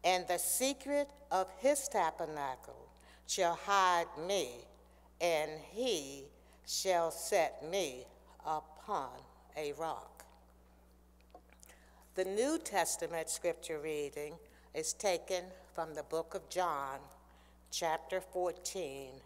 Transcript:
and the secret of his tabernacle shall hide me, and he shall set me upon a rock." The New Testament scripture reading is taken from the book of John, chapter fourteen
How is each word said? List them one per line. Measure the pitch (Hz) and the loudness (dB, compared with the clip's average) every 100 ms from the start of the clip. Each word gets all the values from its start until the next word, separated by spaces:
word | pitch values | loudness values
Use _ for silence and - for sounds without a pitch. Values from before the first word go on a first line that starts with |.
and | 175 185 175 | 4 2 2
the | 175 | 0
secret | - - 262 269 277 285 285 - - | 0 2 2 0 0 0 0 -8 -2
of | 185 185 - | 0 0 0
his | 262 285 - | 2 2 2
tabernacle | 214 160 160 160 151 139 127 - 123 127 - - - - | 2 2 0 -6 -2 -4 -6 -12 -18 -20 -20 -20 -20 -4
shall | - 170 165 | 2 4 2
hide | - 202 185 175 165 147 170 | 4 8 8 6 2 -4 0
me, | 202 127 120 - - - - - - | 0 0 -6 -16 -20 -20 -20 -20 0
and | 170 160 151 156 - | 2 4 2 -6 -10
he | 202 254 180 135 139 139 - - - - | -2 0 0 -2 -10 -14 -20 -20 -20 -6
shall | - 196 175 165 | -2 4 4 4
set | 160 - 196 156 - 151 | -2 2 4 4 0 -4
me | 196 156 127 127 - - - - | -2 -2 -6 -14 -20 -20 -10 -4
upon | 156 - - - 190 127 127 - - - 147 | -4 -4 -18 -4 -4 -4 -10 -18 -20 -12 -6
a | 147 | -6
rock." | 139 160 120 - - - - - - - - - - - - - - - - - - - - - - | -4 -4 -4 -10 -20 -20 -20 -20 -20 -20 -20 -20 -20 -20 -20 -20 -20 -20 -20 -20 -20 -20 -20 -8 -2
The | |
New | 185 202 269 330 | 0 2 2 2
Testament | 320 202 165 - 160 165 160 | 2 2 2 0 -2 -4 -4
scripture | - 175 165 - 156 | 0 0 -2 -4 -4
reading | 156 151 143 147 147 160 - - - | -2 -2 -4 -6 -10 -10 -18 -20 -10
is | - 160 | -6 -4
taken | - 208 180 - 185 185 - - - | 0 0 0 0 -4 -4 -16 -10 -6
from | 160 | -4
the | 156 | -6
book | 147 160 160 190 | -4 -4 -4 -8
of | - | -4
John, | 180 175 147 139 135 - - - - - - - | 0 2 0 -2 -6 -12 -20 -20 -20 -20 -20 -8
chapter | - 170 160 - 185 | -2 0 0 0 -4
fourteen | 180 185 180 - - 190 151 139 135 135 | -2 -2 0 -2 -6 -4 -6 -6 -10 -14